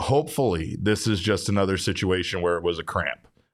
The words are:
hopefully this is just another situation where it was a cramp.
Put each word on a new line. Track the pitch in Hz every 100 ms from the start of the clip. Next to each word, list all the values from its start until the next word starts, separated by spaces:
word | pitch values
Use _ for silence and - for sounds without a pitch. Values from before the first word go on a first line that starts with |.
hopefully | - 139 151 - 127 85 107 -
this | 101 104 113
is | 104
just | 101 98 -
another | 101 95 95
situation | - 90 95 92 87 92
where | 87 85
it |
was | 87 82
a |
cramp. | 78 95 73 - _ _ _